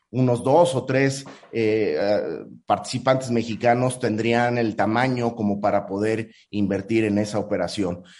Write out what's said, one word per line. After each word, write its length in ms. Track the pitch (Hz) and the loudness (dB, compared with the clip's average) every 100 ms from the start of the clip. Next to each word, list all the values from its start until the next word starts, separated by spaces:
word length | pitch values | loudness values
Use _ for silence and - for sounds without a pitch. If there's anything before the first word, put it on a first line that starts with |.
| _ | _
unos 340 | 120 127 120 | 0 2 2
dos 300 | 131 156 170 | 4 4 4
o 100 | 131 | 2
tres, 400 | - 131 135 135 - - - | 0 2 2 0 -10 -20 -8
eh, 440 | 117 110 110 95 76 | -2 2 2 2 0
eh, 220 | 101 104 80 73 - 60 - | 2 0 -2 -8 -12 -10 -4
participantes 640 | 104 - 123 131 131 120 | -2 -2 -2 0 0 0
mexicanos 680 | 117 110 101 120 123 127 - | -2 -2 0 2 2 0 -2
tendrían 600 | 117 107 113 117 120 120 | -2 0 0 2 2 0
el 180 | 113 104 | 0 0
tamaño 580 | 104 113 131 123 117 | 0 2 0 0 -2
como 240 | 117 104 101 | -2 -2 0
para 280 | 101 101 98 | 0 0 -2
poder 460 | 98 110 110 110 - _ | -2 -2 -2 -6 -16 _
invertir 540 | 104 98 98 98 113 | -4 -2 -2 0 0
en 120 | 107 101 | 2 0
esa 220 | 107 107 | 0 -4
operación. 640 | 101 98 87 107 90 87 - | -4 -4 -2 -2 -4 -4 -12